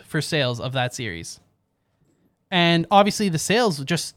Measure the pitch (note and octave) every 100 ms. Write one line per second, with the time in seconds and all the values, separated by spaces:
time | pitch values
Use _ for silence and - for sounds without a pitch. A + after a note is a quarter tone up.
0 | - D#3 - D#3 B2+ A#2+ B2+ C3 B2 -
1 | A2+ E2+ E2+ - _ _ _ _ _ _
2 | _ _ _ _ _ F3+ E3+ E3+ E3 G3+
3 | G#3 - G3+ D#3+ - G#3+ A#3 C#3+ C3+ E3
4 | -